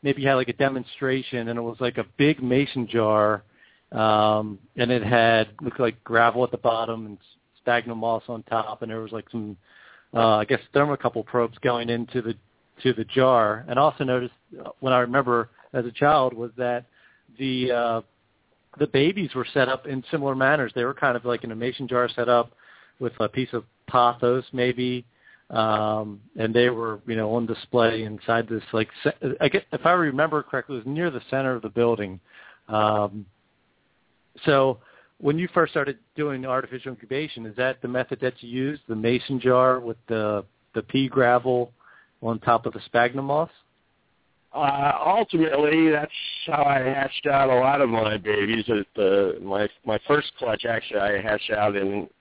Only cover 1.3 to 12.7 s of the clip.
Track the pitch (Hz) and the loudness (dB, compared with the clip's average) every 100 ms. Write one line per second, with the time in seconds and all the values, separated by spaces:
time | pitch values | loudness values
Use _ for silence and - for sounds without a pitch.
1.3 | 123 117 120 117 113 123 120 110 - 143 | -6 -6 -6 -8 -4 -4 -4 -8 2 2
2.3 | 151 127 127 139 135 113 117 107 107 104 | 2 0 0 0 -4 -2 0 2 4 2
3.3 | 104 _ _ _ _ _ 117 110 107 107 | 0 _ _ _ _ _ 0 2 4 4
4.3 | 107 107 98 _ - 120 123 107 120 113 | 2 -2 -10 _ -4 0 0 2 4 6
5.3 | 113 107 104 123 - 120 117 - 117 117 | 4 2 -4 -10 -2 -2 -2 -2 2 4
6.3 | 117 123 120 120 113 113 113 107 101 _ | 2 -2 0 0 0 -2 -6 -10 -16 _
7.3 | _ _ _ - 120 117 113 117 113 - | _ _ _ 0 0 0 -4 -2 -2 -4
8.3 | 117 110 113 107 104 113 113 110 110 - | -12 -4 -4 -4 -8 -10 -10 -10 -12 -10
9.3 | 117 107 95 _ - - - _ 117 113 | -10 -10 -12 _ -20 -20 -20 _ 2 4
10.3 | 107 107 120 - 139 147 143 120 113 107 | 4 2 -2 0 2 2 0 -2 -4 -4
11.3 | 123 117 117 135 120 117 117 117 127 113 | -2 -2 -2 -2 -2 -2 -4 -4 -6 -6
12.3 | 110 _ _ _ | -10 _ _ _